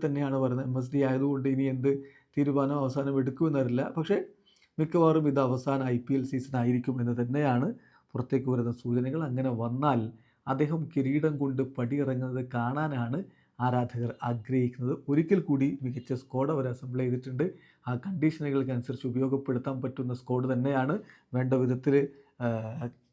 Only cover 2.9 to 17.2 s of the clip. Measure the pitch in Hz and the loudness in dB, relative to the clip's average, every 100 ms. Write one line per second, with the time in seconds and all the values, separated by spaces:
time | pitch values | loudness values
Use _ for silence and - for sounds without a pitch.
2.9 | 143 139 135 131 135 160 139 127 120 - | 0 0 2 0 2 2 2 2 0 -2
3.9 | 165 156 208 - - _ _ _ - 156 | -2 0 0 -2 -12 _ _ _ -2 2
4.9 | 175 160 156 147 139 127 127 139 135 131 | 4 6 6 4 4 2 2 0 0 0
5.9 | 123 123 135 123 131 127 127 120 123 127 | 0 0 -2 0 -4 -2 0 2 2 0
6.9 | 127 120 120 120 143 147 123 170 247 - | 0 0 0 0 2 2 2 2 -4 -14
7.9 | _ _ 123 123 135 127 123 117 120 120 | _ _ -6 -2 0 0 0 0 -4 -2
8.9 | 123 127 156 147 123 131 113 117 127 147 | 0 0 -2 -2 -2 -2 -2 -2 0 2
9.9 | 120 110 - _ _ - 135 147 165 143 | 2 0 -8 _ _ -4 0 0 -2 -2
10.9 | 139 131 147 156 143 139 131 131 - 120 | -2 0 2 0 0 -2 -2 -4 -2 -2
11.9 | 143 135 127 127 127 127 120 120 143 156 | 0 0 -2 -2 -6 -4 -2 -2 -2 -2
12.9 | 131 117 151 196 _ _ - 123 123 120 | -2 -2 -4 -6 _ _ -2 0 2 0
13.9 | 117 117 - 120 117 107 131 123 123 127 | -2 -4 -4 -4 -4 -2 0 0 -2 -4
14.9 | - - 143 160 190 160 139 139 139 127 | -4 0 0 4 2 2 2 2 -2 -6
15.9 | 123 - 127 - 127 143 151 131 120 127 | -6 -6 -6 -4 -2 0 0 -2 -6 -6
16.9 | 127 127 127 | -4 -2 -2